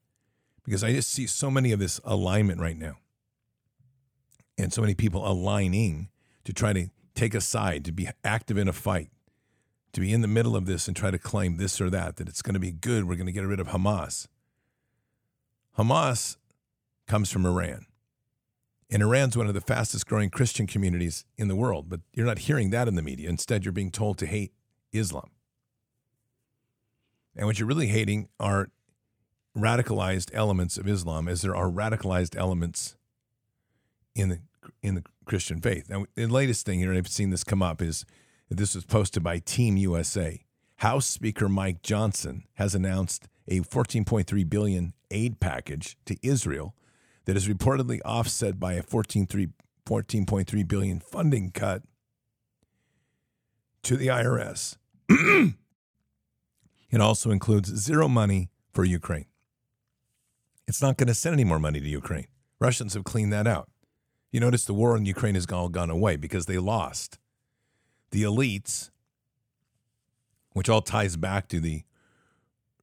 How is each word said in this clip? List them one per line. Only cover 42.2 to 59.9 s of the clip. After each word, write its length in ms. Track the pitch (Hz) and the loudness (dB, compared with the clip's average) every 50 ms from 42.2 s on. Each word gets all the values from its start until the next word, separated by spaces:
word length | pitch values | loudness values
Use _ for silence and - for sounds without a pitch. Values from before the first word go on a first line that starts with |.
| - 71 64 92 - _ _ | -6 -6 -8 -10 -12 _ _
has 200 | - 104 101 95 | -2 -2 0 0
announced 540 | 95 92 95 92 95 95 90 - - - - _ _ - - | 0 0 0 0 0 -2 -2 -4 -8 -12 -16 _ _ -6 -2
a 100 | 95 92 85 | -2 -2 -2
fourteen 420 | - - 131 120 - - 120 107 | 0 0 -2 -2 0 0 -2 0
point 220 | - 120 107 90 - | 2 0 0 0 0
three 180 | 98 101 90 | 0 0 0
billion 480 | 80 101 104 104 104 95 90 87 82 - _ _ - | 2 0 0 0 2 0 0 -2 -4 -8 _ _ -6
aid 300 | 98 104 117 120 107 - | -4 -2 -2 -2 -2 -2
package 560 | - 107 64 64 - - 71 76 - - - _ - | -2 -2 -2 -6 -8 -8 -10 -10 -10 -12 -14 _ -8
to 100 | - 95 - | -8 -8 -4
Israel 520 | - 127 143 123 - 85 69 71 76 90 - _ _ _ _ _ _ _ _ _ - | 0 0 0 0 0 -2 -4 -4 -6 -10 -12 _ _ _ _ _ _ _ _ _ -2
that 100 | - 95 | 0 0
is 140 | 98 92 104 | 2 2 0
reportedly 500 | 104 90 - 131 139 135 131 123 117 - - | 0 2 2 2 2 2 0 -2 -4 -4 -4
offset 520 | 90 113 117 113 - - - 117 101 95 95 | -2 -2 -2 -2 -2 -2 -2 -2 -2 -2 -2
by 180 | 92 92 90 | -4 -2 -2
a 60 | 87 | -4
fourteen 460 | - - - 113 107 - - 104 98 - | -4 -2 -2 -2 -2 0 0 0 0 0
three, 220 | - 98 95 78 - _ _ _ _ _ - | 0 -2 -2 -2 -4 _ _ _ _ _ -6
fourteen 400 | - 113 107 104 - - 107 98 | -4 -2 -2 -2 -2 -2 -2 0
point 220 | - 113 95 92 - | 0 0 0 0 0
three 160 | 101 104 98 | -2 -2 0
billion 380 | 82 98 98 95 95 90 85 | 0 0 0 0 -2 -2 -4
funding 500 | - - - - 170 156 139 117 95 90 | -8 -8 -6 0 2 2 2 2 0 -4
cut 320 | - - - 101 92 92 - _ _ _ _ _ _ _ _ _ _ _ _ _ _ _ _ _ _ _ _ _ _ _ _ _ _ _ _ _ _ _ _ _ _ _ _ _ _ _ - | -6 -4 -2 -2 -2 -4 -8 _ _ _ _ _ _ _ _ _ _ _ _ _ _ _ _ _ _ _ _ _ _ _ _ _ _ _ _ _ _ _ _ _ _ _ _ _ _ _ -2
to 140 | - 127 135 | 0 0 2
the 120 | 131 131 | 2 2
I 140 | 127 123 117 | 2 2 2
R 160 | 120 117 110 | 2 0 0
S. 380 | 110 - - - - - - _ _ _ _ _ _ - | -2 -4 -6 -8 -8 -8 -10 _ _ _ _ _ _ 6
<clears throat> 560 | 220 277 - 392 415 370 262 160 - - _ _ _ _ _ _ _ _ _ _ _ _ _ _ _ _ _ _ _ _ _ _ _ _ _ - | 6 6 8 6 6 6 6 4 2 -2 _ _ _ _ _ _ _ _ _ _ _ _ _ _ _ _ _ _ _ _ _ _ _ _ _ 0
It 120 | - 117 | 4 6
also 300 | 104 110 110 - - 113 | 6 6 6 4 2 2
includes 440 | 104 95 - - 107 101 92 90 - | 2 2 4 4 4 4 4 2 -2
zero 320 | 98 101 135 156 151 160 147 | -4 -2 2 4 4 4 4
money 420 | 127 117 107 101 98 95 90 - _ _ _ _ | 4 4 4 4 4 2 0 -2 _ _ _ _
for 140 | - - 92 | 0 2 2
Ukraine. 400 | 92 90 82 - - 85 73 71 _ _ _ _ _ _ _ _ _ _ _ _ _ | 4 2 0 0 -2 -4 -4 -6 _ _ _ _ _ _ _ _ _ _ _ _ _